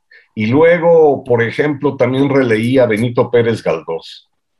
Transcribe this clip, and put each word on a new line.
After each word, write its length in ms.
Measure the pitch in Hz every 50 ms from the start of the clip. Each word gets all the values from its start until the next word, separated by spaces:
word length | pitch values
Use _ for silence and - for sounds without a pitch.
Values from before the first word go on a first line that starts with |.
| _ _ _ - _ _ -
y 100 | 113 107 110
luego, 760 | 120 147 165 165 175 175 160 170 170 165 156 147 135 123 -
por 180 | 127 120 117 117
ejemplo, 520 | 113 110 - 143 151 151 131 143 143 131 -
también 320 | 123 120 131 131 139 139
releí 480 | 131 139 131 120 110 107 113 120 131 131
a 80 | 123
Benito 440 | 110 110 104 117 123 120 127 123 -
Pérez 300 | - 120 117 117 110 95 -
Galdós. 680 | 90 80 82 156 - 82 82 - - - - _ _ _ _ _ _ _ _